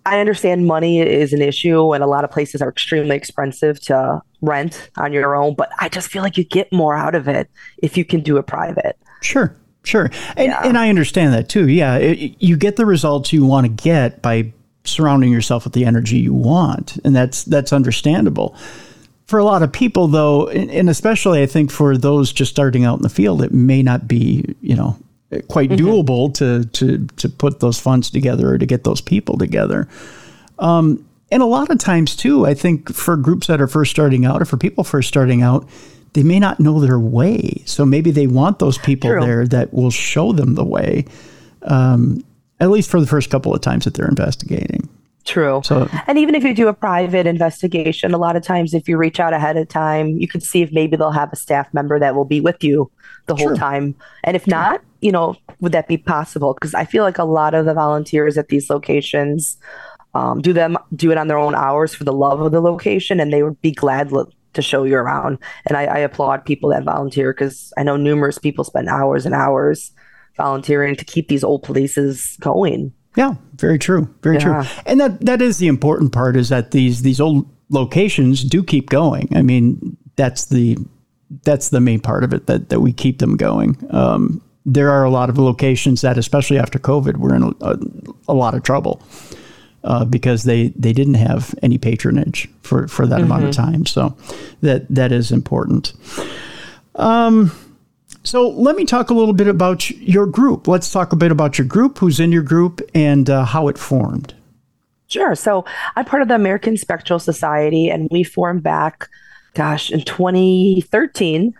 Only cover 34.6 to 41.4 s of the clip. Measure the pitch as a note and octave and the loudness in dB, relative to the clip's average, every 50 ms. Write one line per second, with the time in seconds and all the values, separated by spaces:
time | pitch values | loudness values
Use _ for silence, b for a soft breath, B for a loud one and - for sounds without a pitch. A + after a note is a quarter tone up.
34.6 | - G3+ - - - - - C#3 - - - D3 C3 B2+ B2 A#2+ B2 B2 B2+ D3 | -2 -2 -2 -2 -4 -2 0 -2 -2 0 0 2 2 4 4 4 4 4 2 2
35.6 | - B B B B B B B B B - D#3 C#3 D#3+ F3 G3 G3+ F#3+ - - | 0 B B B B B B B B B 0 2 4 4 4 4 2 2 2 2
36.6 | D3 D#3 D3+ D3+ C#3+ B2+ B2+ A#2+ A2+ A2+ A2+ A#2 C3+ F#3+ A#3 - - - - - | 2 4 4 4 4 2 2 2 2 0 2 2 2 2 0 0 -2 -4 -6 -6
37.6 | - - - - C#3+ C3+ C#3 D#3 D#3+ E3+ D3 D3 C#3+ B2+ B2 C3 D3 F#3+ G3 - | -8 -8 -2 0 2 4 4 4 2 2 2 2 2 2 4 4 4 2 2 2
38.6 | D3+ C#3+ B2+ - - C3+ C3+ C3 C3+ A#2+ - F3+ B2 A#2+ A#2 A#2 A#2+ A#2+ B2 B2 | 0 0 0 0 0 0 0 0 2 0 2 2 2 2 2 2 2 2 2 0
39.6 | - - - - B2+ B2 A2+ - - - - D3+ E3+ A3+ G#3 D3+ C3 - D3+ - | 0 0 0 0 0 0 0 -2 -4 -2 -2 0 0 2 2 2 2 2 0 0
40.6 | - - - G1+ - - - - C#3 B B B B B B B | 0 -2 -2 -2 0 0 0 -2 -2 B B B B B B B